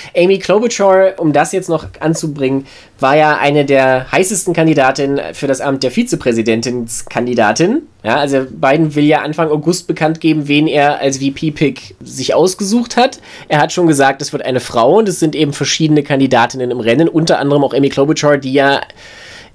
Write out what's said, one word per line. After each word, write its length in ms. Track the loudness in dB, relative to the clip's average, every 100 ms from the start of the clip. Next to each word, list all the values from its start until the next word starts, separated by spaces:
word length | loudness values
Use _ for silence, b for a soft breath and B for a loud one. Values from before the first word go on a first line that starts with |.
| B 0
Amy 220 | 2 2
Klobuchar, 760 | 2 0 0 0 2 4 2 0
um 120 | 0
das 220 | 0 0
jetzt 160 | -4 -4
noch 160 | -6 -6 -6
anzubringen, 640 | -4 -2 -4 -4 -2 -2 -6 B B -4
war 160 | 2 4
ja 220 | 4 2
eine 260 | 2 2 2
der 460 | 2 4 2 0
heißesten 420 | -2 0 -2 -4
Kandidatinnen 800 | 0 2 4 2 0 -2 -2 -6
für 140 | -8 -4
das 140 | -2
Amt 220 | -2 -2
der 80 | -2 -2 -2 -2 0 0 0 0 -2 -6 -6
Vizepräsidentinskandidatin. 1000 | -10 -8 -6 -2 2 2 2 0 0 -6 _
Ja, 120 | -4 -2
also 280 | 0 -2 -2
Biden 460 | -2 0 2 0 2
will 80 |
ja 180 | 2 2
Anfang 280 | -2 -4 -2
August 380 | 0 -2 -4 -4
bekannt 340 | -2 -2 0
geben, 260 | 0 0 0
wen 200 | 0 2
er 320 | 2 2 2
als 180 | -2 -2
V-P-Pick 760 | -4 -2 -6 0 -2 -2 -16 -20
sich 320 | -16 -10 -2
ausgesucht 640 | 0 0 0 -2 -2 0 0
hat. 220 | 0 -2 B B B
Er 120 | 0
hat 120 | 0
schon 160 | 2 2
gesagt, 340 | 4 2 0
es 120 | -6
wird 100 | -6
eine 160 | -4 -4
Frau 380 | -2 2 4 4
und 100 | 2
es 120 | 0
sind 160 | -2 0
eben 180 | -2
verschiedene 500 | -2 -4 -2 2 2
Kandidatinnen 680 | 2 0 2 2 2 -2 -4
im 80 | -2
Rennen, 280 | 0 2 2
unter 320 | 2 0 0
anderem 240 | 2 2
auch 100 | 2
Amy 160 | 2 0
Klobuchar, 480 | 0 0 2 2 0
die 160 | 0
ja 280 | 0 2 0 -4 B B B B B B